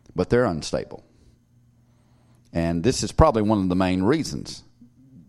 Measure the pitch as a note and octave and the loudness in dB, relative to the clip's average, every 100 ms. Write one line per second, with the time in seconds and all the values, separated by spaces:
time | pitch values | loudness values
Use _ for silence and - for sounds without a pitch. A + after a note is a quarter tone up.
0 | - - F2+ A#2+ A#2+ D#2 - C#2+ - - | -10 -6 0 2 0 -2 -6 -8 -8 -14
1 | - _ _ _ _ _ _ _ _ _ | -20 _ _ _ _ _ _ _ _ _
2 | _ _ _ _ _ E2+ E2 E2+ A2 C3 | _ _ _ _ _ -4 -2 0 0 -2
3 | G#2+ - D#3+ A2 G#2 G#2 F#2 F2+ F#2 F#2 | 0 4 4 4 2 2 2 2 2 0
4 | G2 D#3+ F#2+ C2 - - - _ - _ | 0 0 -4 -10 -12 -16 -20 _ -20 _
5 | - - | -20 -20